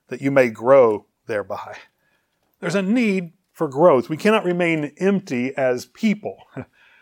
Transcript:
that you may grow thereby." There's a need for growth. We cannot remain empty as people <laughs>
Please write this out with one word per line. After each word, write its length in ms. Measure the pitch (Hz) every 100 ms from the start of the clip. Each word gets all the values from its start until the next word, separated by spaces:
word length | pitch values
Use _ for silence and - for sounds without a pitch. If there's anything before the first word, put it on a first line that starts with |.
| -
that 140 | 123
you 80 | 139
may 200 | 139 123
grow 560 | 107 113 139 120 104 - _ -
thereby." 500 | 107 98 101 - - - _ _ _ _ _ _ _
There's 140 | 175
a 80 | 185
need 500 | 190 240 226 190 175 _ _
for 160 | - 160
growth. 400 | 131 175 135 120
We 80 | 156
cannot 280 | 208 220
remain 480 | 180 175 175 160 147 -
empty 560 | 185 196 190 127 127 135
as 300 | 131 123 -
people 580 | - 220 202 107 - _
<laughs> 120 | - - _ _ _